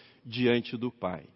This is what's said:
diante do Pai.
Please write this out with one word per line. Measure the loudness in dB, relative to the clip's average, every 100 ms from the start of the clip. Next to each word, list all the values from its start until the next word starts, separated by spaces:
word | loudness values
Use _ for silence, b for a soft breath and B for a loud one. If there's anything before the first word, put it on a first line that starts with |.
| b b -10
diante | 0 4 4 2 -4
do | -6
Pai. | -4 -6 -6 -12